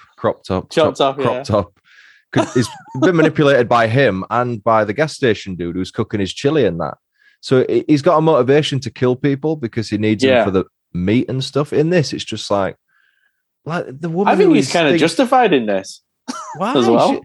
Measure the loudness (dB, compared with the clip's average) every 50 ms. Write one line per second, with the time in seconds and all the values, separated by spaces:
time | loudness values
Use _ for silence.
0 | _ _ _ -6 -4 -4 -4 -4 -6 -6 -4 -4 -6 -4 0 0 0 2 2 0
1 | -2 -2 -2 -2 -2 -2 -2 -4 -2 -2 -2 -2 -2 -4 _ _ _ _ _ -20
2 | -20 _ _ _ _ _ -2 -2 -2 0 -2 -2 -2 -4 -6 -16 -18 -14 -10 -6
3 | -2 0 2 2 2 2 2 2 2 2 4 2 2 2 2 0 2 2 2 2
4 | 2 2 0 -2 -4 -4 -2 -2 -2 -2 -6 -4 0 0 2 2 2 0 -2 -2
5 | -4 -4 -4 -2 0 0 0 -2 -6 -10 -8 -8 -6 -6 -6 -6 -8 -6 -6 -8
6 | -6 -4 -4 -4 -4 -4 -4 -4 -2 0 2 2 0 0 0 -2 -6 -8 -8 -12
7 | _ _ _ _ _ _ _ _ -4 0 0 2 2 2 0 -2 0 0 0 2
8 | 2 2 2 2 4 2 2 2 4 4 2 2 2 0 -4 -6 -6 -8 -6 -2
9 | 0 0 0 0 0 -2 -2 -2 -2 -4 -4 -4 -6 -6 -6 -6 -6 -4 -4 -2
10 | 0 0 0 2 2 2 4 2 2 2 0 -2 -2 -4 _ _ _ _ -6 -4
11 | 0 0 2 0 0 -2 -4 -6 -6 -4 -4 -4 -4 -2 0 0 0 2 2 0
12 | 0 0 -4 -10 -8 -10 -10 -10 -6 -2 -2 -2 -2 -2 -6 _ _ _ _ _
13 | _ _ _ _ _ _ _ _ _ _ _ _ -10 -8 -8 -8 -8 -8 -10 -10
14 | -8 -6 -4 0 0 2 4 4 6 6 6 4 2 2 2 2 2 2 4 4
15 | 2 2 2 2 2 4 4 4 4 4 4 2 2 0 -2 -4 -4 -8 -14 -20
16 | _ _ _ _ _ -14 -14 -14 -14 -14 -8 -6 -4 0 0 2 4 4 4 4
17 | 4 2 0 -2